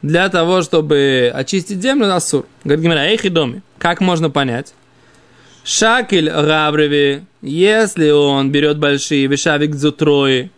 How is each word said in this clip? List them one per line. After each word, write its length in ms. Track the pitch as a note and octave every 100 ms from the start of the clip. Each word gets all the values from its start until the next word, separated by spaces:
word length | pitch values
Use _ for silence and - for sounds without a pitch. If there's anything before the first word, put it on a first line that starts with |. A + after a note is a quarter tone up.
для 260 | C#3+ E3 F#3
того, 320 | F3+ E3 F#3
чтобы 680 | E3 E3+ D3+ D3 C#3 C3 A#2+
очистить 480 | B2 C3 F#3+ E3 G3
землю, 320 | A3+ C#4 G#3
асур. 320 | F#3 - C#3+ - _ -
Говорит 180 | D3
Гемара, 160 | E3 D#3+ D3
«Эй, 120 | G#3+
хидоми, 440 | G3 E3+ C#3 A#2+ - _
как 240 | E3+ E3+
можно 280 | F#3 E3+ D#3+
понять?» 440 | C#3+ C3+ A#2+ C#3+ _ _ _ _ _ _ _ - -
«Шакель 680 | - - A3 A#3+ A#3+ F#3 D#3
гавреви», 920 | D#3+ D3+ D#3 D3+ D3+ D3+ D3 C#3+ C#3 F3+ _
если 680 | - D3+ F#3+ G#3+ G#3+ - D#3
он 400 | D3 C#3+ C#3 C3+
берет 260 | C#3+ D3 D3
большие, 480 | D3 C#3+ - D3 C3+
«вишавик 440 | C#3+ E3 D3 D3+ D3
дзутрои» 760 | D3 D3 D3+ C#3+ C#3 C3 C3